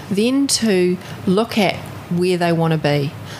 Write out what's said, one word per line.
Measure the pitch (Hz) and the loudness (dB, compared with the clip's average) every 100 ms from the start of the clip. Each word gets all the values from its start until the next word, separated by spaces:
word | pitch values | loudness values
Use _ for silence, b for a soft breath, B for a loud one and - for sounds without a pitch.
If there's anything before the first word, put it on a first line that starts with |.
| B | B
then | 196 233 269 277 | 0 2 2 0
to | - 226 185 180 185 B B - | 0 2 2 2 0 B B 0
look | 185 233 220 | 2 2 0
at | 180 - - - - 175 | 0 0 -10 -14 -4 0
where | 180 180 | 0 2
they | 175 | 2
wanna | 165 165 156 | 2 2 2
be. | 147 147 143 - B | 2 0 0 -6 B